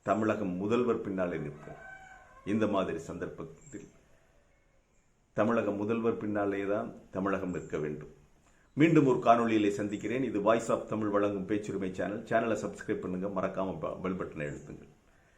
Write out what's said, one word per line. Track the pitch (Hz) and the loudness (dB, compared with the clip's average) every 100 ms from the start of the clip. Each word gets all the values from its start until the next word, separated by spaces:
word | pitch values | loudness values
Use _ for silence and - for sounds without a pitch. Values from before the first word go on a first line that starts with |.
தமிழகம் | - 101 107 104 98 90 | 2 2 2 0 -2 -2
முதல்வர் | 101 120 120 110 | 0 2 2 0
பின்னாலே | 104 95 90 82 | -2 -2 -2 -2
நிற்போம். | 73 - - - - - - - - - 90 | -8 -10 -16 -16 -16 -18 -20 -20 -20 -12 -2
இந்த | 107 107 | 0 2
மாதிரி | 98 85 80 | 2 0 -2
சந்தர்ப்பத்தில் | - 85 82 - - - - 101 - - _ - _ _ _ _ _ _ _ _ _ _ _ | -8 -8 -8 -8 -14 -14 -16 -16 -16 -20 _ -20 _ _ _ _ _ _ _ _ _ _ _
தமிழக | - 107 117 101 | 0 2 2 0
முதல்வர் | 98 104 117 113 - | -2 -2 0 0 0
பின்னாலே | 110 101 101 98 98 | -2 0 0 -2 -2
தான் | 104 117 - - | -2 -4 -12 -8
தமிழகம் | 95 98 92 90 | -2 0 0 -2
நிற்க | 82 78 80 | -4 -4 -4
வேண்டும். | 76 73 - - - _ _ _ _ | -4 -6 -12 -18 -20 _ _ _ _
மீண்டும் | - 165 160 135 | 4 6 8 6
ஒரு | 120 | 4
காணொளியிலே | 117 117 113 110 104 | 6 6 6 4 4
சந்திக்கிறேன். | 101 101 101 104 127 | 2 -2 -4 -2 -2
இது | 123 101 | 0 2
Voice | 98 117 120 | 4 4 2
of | 113 - | -2 0
தமிழ் | 110 107 | -2 2
வழங்கும் | 101 101 98 95 | 2 2 0 -2
பேச்சுரிமை | 104 - 98 92 | -2 -2 -4 -4
சேனல். | 92 92 110 | -4 -4 -4
சேனலை | - 113 117 107 | 0 0 2 -2
சப்ஸ்கிரைப் | 101 - - 101 | -4 -8 -4 -4
பண்ணுங்க, | 92 92 98 95 | -2 -4 -2 -2
மறக்காம | 92 92 95 82 | -2 -2 -4 -2
ப-, | 80 - | -6 -4
பெல் | 92 90 | -4 -4
பட்டனை | 78 78 73 | -6 -6 -6
அழுத்துங்க, | 67 - - - - _ _ _ | -8 -12 -16 -18 -20 _ _ _